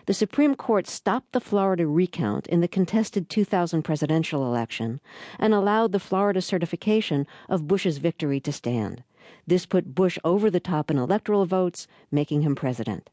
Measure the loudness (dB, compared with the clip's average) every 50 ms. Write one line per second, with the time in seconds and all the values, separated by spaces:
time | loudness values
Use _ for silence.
0 | -4 -2 -2 0 -2 0 2 2 4 4 2 0 0 0 0 0 0 -2 -6 -4
1 | -2 0 -2 -2 -2 _ -4 -4 -2 0 0 2 2 2 2 2 2 2 2 2
2 | 2 0 0 -2 -2 -2 -2 -2 -2 0 2 2 2 2 2 0 0 2 2 0
3 | 0 0 -2 -4 -4 -2 0 0 0 2 2 0 0 0 0 -2 0 0 -2 0
4 | 0 2 2 2 0 0 -2 -2 -2 0 0 -2 -2 -4 -6 -6 -6 -6 -6 -8
5 | -12 -16 -20 -20 -18 -14 -6 0 2 2 4 4 2 2 2 2 2 2 0 -2
6 | -2 -2 0 0 2 2 0 0 0 -2 -2 -2 -2 -2 -6 -4 0 2 2 2
7 | 2 0 0 -2 -2 -4 -8 -14 -6 -2 -2 -2 0 0 0 0 0 0 -2 0
8 | -2 -2 -2 -2 -2 -2 -2 -2 -4 -6 -6 -6 -4 -2 -2 -2 -2 -4 -6 -10
9 | -16 _ _ _ -20 -20 -20 -8 _ 0 0 0 0 0 0 0 0 0 0 0
10 | 2 2 0 0 0 0 2 2 2 2 0 0 0 0 -2 -2 0 0 0 0
11 | 2 0 0 0 0 0 2 2 2 2 2 0 0 0 -4 -8 -14 -18 _ -20
12 | _ -2 0 0 0 0 0 0 2 0 0 0 -2 -4 -4 -4 -4 -6 -6 -8
13 | -10 _